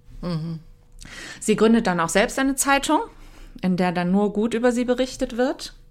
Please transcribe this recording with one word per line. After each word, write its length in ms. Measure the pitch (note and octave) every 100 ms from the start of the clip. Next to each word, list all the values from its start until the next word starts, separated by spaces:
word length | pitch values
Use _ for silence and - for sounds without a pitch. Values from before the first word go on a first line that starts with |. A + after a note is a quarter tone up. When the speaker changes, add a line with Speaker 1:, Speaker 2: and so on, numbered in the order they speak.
| - -
Speaker 1:
Mhm. 380 | E3+ E3 E3 D#3+ - - - - - - - -
Speaker 2:
Sie 160 | - G#3
gründet 300 | A3 A3+ F#3
dann 140 | F3
auch 100 | E3
selbst 280 | F#3+ A3+ -
eine 180 | C4+ C4+
Zeitung, 440 | C#4 C#4 C#4 D#4 A4+ - - - - -
in 160 | F#3 F3+
der 140 | F3+
dann 200 | F3 F3
nur 220 | G3 G#3
gut 180 | G3+ A#3
über 180 | A3+ B3
sie 140 | A#3
berichtet 540 | B3 B3 C4 - B3+ A3+
wird. 340 | C4 E4 - - -